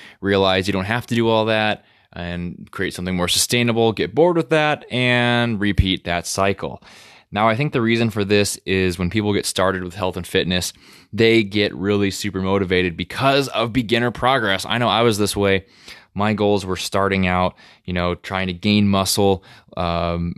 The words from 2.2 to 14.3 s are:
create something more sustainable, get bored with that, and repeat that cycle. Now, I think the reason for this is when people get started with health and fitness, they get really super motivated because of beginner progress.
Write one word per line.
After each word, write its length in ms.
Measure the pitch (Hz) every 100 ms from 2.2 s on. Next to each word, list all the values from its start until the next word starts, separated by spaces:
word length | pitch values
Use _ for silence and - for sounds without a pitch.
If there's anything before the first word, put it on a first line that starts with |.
| 87 87 87 - -
create 240 | - 92
something 200 | - 90
more 140 | 92 90
sustainable, 640 | - - 120 120 117 113
get 220 | 104 85
bored 200 | 110 175
with 140 | 170 -
that, 420 | 156 151 143 -
and 680 | 123 127 123 120 120 120 107
repeat 440 | 101 92 95 92
that 220 | - 87 -
cycle. 560 | - 98 95 71 - - - - - _
Now, 200 | 101 113
I 40 |
think 200 | 113 147
the 80 | 135
reason 260 | 113 117 117
for 160 | 107
this 320 | 98 104 101 -
is 340 | - 95 92 87
when 120 | 90
people 240 | 107 104
get 100 | 101
started 400 | - - 92 95
with 100 | 90
health 220 | 92 92 90
and 100 | 90
fitness, 460 | 95 82 90 - - - - _
they 320 | 101 113 113
get 300 | 101 104 101
really 360 | 65 98 104 101
super 300 | - 104 95
motivated 560 | 95 98 92 90 90 85
because 520 | 87 - 131 139 135
of 260 | 101 117
beginner 360 | 117 107 117 120
progress. 540 | - 127